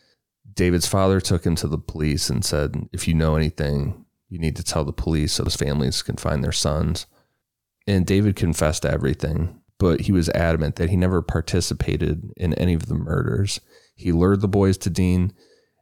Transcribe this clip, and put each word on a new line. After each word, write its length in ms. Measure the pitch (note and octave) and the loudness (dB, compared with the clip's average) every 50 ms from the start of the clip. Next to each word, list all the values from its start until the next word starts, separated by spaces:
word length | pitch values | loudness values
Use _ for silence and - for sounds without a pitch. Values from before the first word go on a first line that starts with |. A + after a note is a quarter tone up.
| _ _ _ _ _ _ _ _ _ - G2+ | _ _ _ _ _ _ _ _ _ -10 -2
David's 340 | - F2+ F2+ F2 E2+ - | 0 2 2 2 2 0
father 320 | - - G2 F#2+ F#2+ G2 F#2 | 0 0 2 2 4 2 2
took 240 | - - F#2+ E2+ - | 2 0 -2 0 0
him 100 | E2+ E2 | 0 -2
to 120 | - - | 0 -2
the 100 | C#2+ D#2 | -2 -2
police 520 | - - - - D#2 D2+ D2+ D2 D#2+ - - | -4 -4 -8 -6 -2 -2 0 0 0 -2 -2
and 140 | C2+ - - | -2 -2 -2
said, 460 | - - D2 D2 D2 - - - - | 0 0 0 -2 -2 -4 -6 -8 -8
"If 160 | - - - | -8 -4 -2
you 60 | F2+ E2 | 0 2
know 220 | D#2 D#2+ D#2 D2+ | 2 2 2 2
anything, 720 | D#2 D#2 D#2 - - D2+ C#2+ C#2+ C#2+ C#2+ - - - - _ _ _ _ _ | 2 2 0 0 -2 -2 -2 0 -2 -2 -4 -6 -8 -14 _ _ _ _ _
you 100 | F2+ D#2+ | -8 -4
need 160 | D#2+ D2+ C2+ | -4 -4 -4
to 80 | - - | -4 -6
tell 200 | - - E2 D2 | -4 -2 -2 -2
the 60 | D2 - | -2 -4
police 400 | - - D#2+ D#2+ D2+ D2+ - - | -4 -2 0 0 0 0 0 -2
so 100 | - - | -2 -2
those 120 | - - | -2 -2
families 460 | - C#2+ C#2 D2 D2 C2+ D2+ - - | -2 -2 -2 0 0 0 0 -2 -4
can 140 | - - - | -4 -6 -8
find 260 | - - D#2 D#2 C#2 C#2 | -6 -4 -2 -2 -2 -2
their 80 | - | -2
sons." 560 | - - - D2+ D2 D#2 - - - - - - _ _ _ _ _ _ _ _ _ _ _ _ _ _ _ | -2 -2 0 0 0 0 0 0 -2 -4 -6 -12 _ _ _ _ _ _ _ _ _ _ _ _ _ _ _
And 180 | G#2+ G2+ F#2 F2 | 0 2 2 2
David 300 | F2+ F#2+ G2 G#2 G#2 F#2+ | 4 2 4 4 2 2
confessed 460 | - G2+ E2 D#2+ - E2 D#2 - - | 2 0 0 2 2 0 0 0 0
to 100 | - C#2+ | -2 -2
everything, 720 | D#2 D#2 - C#2 - - - D2 - - E2+ F2 - - _ _ _ | 0 0 0 -2 -2 -2 -2 -2 -2 -2 -2 -4 -6 -12 _ _ _
but 240 | - G2 F2 D#2 - | 0 2 2 2 2
he 100 | - - | 2 2
was 160 | F#2+ F2+ D#2+ - | 2 2 2 2
adamant 460 | - - E2+ E2+ E2 D#2+ D#2 C#2+ - | 0 0 2 2 2 2 0 -2 -2
that 120 | - F2 E2+ | -2 0 0
he 80 | G2 | 2
never 240 | F2+ F#2 F2+ F#2 E2+ | 2 2 2 2 0
participated 1120 | - - - E2+ - - - F2 - - - - - - - D#2+ E2+ D#2+ D2+ E2 G#2 - - | 0 0 -2 -4 -2 0 0 0 0 -2 -2 -4 -2 -2 -2 0 0 -2 -2 -4 -6 -10 -8
in 180 | - F2 E2+ - | -4 -2 -2 0
any 180 | - F2 F2+ E2+ | 2 2 2 2
of 140 | D#2+ E2 | 0 0
the 80 | - E2+ | -2 -4
murders. 680 | E2 D#2 D#2+ E2 - E2+ - - - G2+ G2+ - - - _ _ _ _ _ _ | -4 -2 -2 -2 -2 0 0 0 0 -2 -2 -4 -8 -12 _ _ _ _ _ _
He 160 | - - F#2 | -6 -2 0
lured 300 | E2 E2 F2+ F#2+ G2+ F#2+ | 2 4 4 4 4 2
the 60 | G#2+ F#2+ | 2 0
boys 280 | G2 G2+ G2 F#2+ F#2 - | 2 4 4 4 2 2
to 100 | - F#2+ | -2 -2
Dean, 420 | D#2+ F#2+ F#2 F2+ F2+ F2+ F2+ G2 - _ _ _ _ _ _ _ _ _ | 0 2 2 2 4 2 2 0 -4 _ _ _ _ _ _ _ _ _